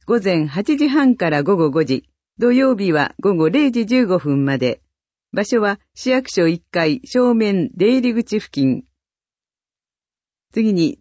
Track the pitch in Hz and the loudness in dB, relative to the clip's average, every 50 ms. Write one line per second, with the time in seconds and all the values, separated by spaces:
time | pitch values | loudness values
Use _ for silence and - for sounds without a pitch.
0 | _ - 233 240 185 190 180 165 156 147 135 185 208 - 302 277 285 285 262 311 | _ -2 -2 0 0 0 0 0 0 -2 -4 -4 -2 -2 0 0 0 0 2 2
1 | 277 262 247 - 180 165 151 147 143 170 202 170 165 147 131 160 156 117 131 127 | 2 2 2 2 0 -2 0 0 0 0 0 2 2 0 0 0 0 0 -2 -4
2 | - _ _ _ _ _ _ - 226 240 247 254 269 262 254 196 202 185 156 147 | -6 _ _ _ _ _ _ -2 0 2 2 2 2 2 0 0 0 0 0 0
3 | 139 - - - - 196 196 165 160 160 175 294 294 269 233 240 220 196 247 254 | 0 -2 -4 -4 -2 0 0 2 2 2 2 2 0 0 0 -2 -2 0 2 2
4 | 247 185 185 175 - 147 139 139 139 139 139 127 127 123 113 - _ _ _ _ | 2 2 0 -2 0 0 0 0 0 0 0 0 -2 -2 -4 -4 _ _ _ _
5 | _ _ _ _ _ _ - 190 208 - 254 226 208 202 202 - _ _ _ - | _ _ _ _ _ _ -6 -6 -4 -2 0 0 0 0 -4 -6 _ _ _ -8
6 | - 254 254 262 254 - - 196 170 165 170 170 _ _ - 175 165 156 147 127 | -4 -2 -2 -2 -2 -4 -2 0 0 0 0 -2 _ _ -4 -2 0 0 -2 -4
7 | - - - 254 247 247 240 226 220 208 196 185 156 - - - 185 220 254 262 | -6 -4 0 0 2 2 2 2 0 0 0 0 -2 -2 -2 0 0 2 2 2
8 | 233 247 220 233 226 - 208 214 - - - 139 135 135 123 - - _ _ _ | 0 0 -2 -2 -4 -2 -4 -6 -6 -6 -4 -2 0 0 0 -2 -6 _ _ _
9 | _ _ _ _ _ _ _ _ _ _ _ _ _ _ _ _ _ _ _ _ | _ _ _ _ _ _ _ _ _ _ _ _ _ _ _ _ _ _ _ _
10 | _ _ _ _ _ _ _ _ _ _ - 226 226 220 196 175 165 151 147 - | _ _ _ _ _ _ _ _ _ _ -4 -2 -2 0 0 0 0 -2 -2 -4